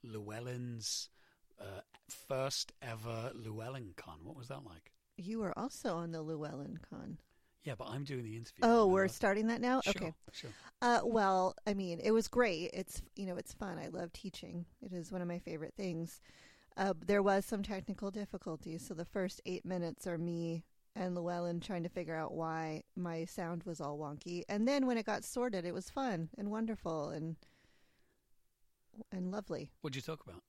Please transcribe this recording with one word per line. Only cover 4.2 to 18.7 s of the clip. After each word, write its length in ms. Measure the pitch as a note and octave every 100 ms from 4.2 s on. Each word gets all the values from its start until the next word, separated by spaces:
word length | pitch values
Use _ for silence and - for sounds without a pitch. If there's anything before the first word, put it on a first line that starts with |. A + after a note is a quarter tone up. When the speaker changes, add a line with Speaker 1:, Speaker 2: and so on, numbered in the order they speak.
Speaker 1:
What 120 | E2 D#2+
was 120 | A#2+
that 180 | C#3 -
like? 280 | E2 - _ _ -
Speaker 2:
You 220 | F3+ A3+
were 180 | G3 -
also 360 | B3 - B3 E3+
on 140 | E3+
the 120 | E3
Llewellyn 560 | D#3 D#3+ D3+ C#3 C#3+ - -
Con. 280 | - - E3 _ _ _ _
Speaker 1:
Yeah, 120 | - A2+
but 140 | A#2
I'm 140 | B2+
doing 200 | C#3+ C3
the 140 | A#2 A2
interview, 240 | A#2 -
Speaker 2:
Oh, 240 | A#3 A#3 G#3
we're 140 | F#3+
Speaker 1:
remember? 120 | F#3+
Speaker 2:
starting 340 | - G#3+ G3+ A3
that 140 | A#3
now? 200 | B3 C4
Speaker 1:
Sure, 120 | - G3+
Speaker 2:
Okay. 160 | E3 D#3+ -
Speaker 1:
sure. 200 | - A#2 - - _
Speaker 2:
Uh, 200 | A#3+ A#3+
well, 520 | - A3+ G3 F#3+ F#3 - -
I 60 |
mean, 260 | G3+ F#3 E3+
it 120 | G#3
was 160 | A3+ G#3+
great. 440 | - A#3+ E3 F3
It's, 280 | - F#3+ - - -
you 100 | F#3+
know, 100 | F3+
it's 160 | -
fun. 240 | - G3+ F3+
I 100 | -
love 240 | E3 E3+
teaching. 520 | - G3 - - E3+ F3 -
It 120 | G3
is 180 | F3+ E3
one 100 | F#3
of 60 | F3
my 120 | F3
favorite 340 | F3+ D#3+ D3+ -
things. 460 | G3 E3 E3 - - - - - _ -
Uh, 160 | G3 E3 F3
there 160 | G3+
was 240 | G3 G3 G3
some 180 | G#3+
technical 480 | G3 G3 - F#3+ G3+
difficulties, 720 | G3+ G3+ F#3+ - D#3+ -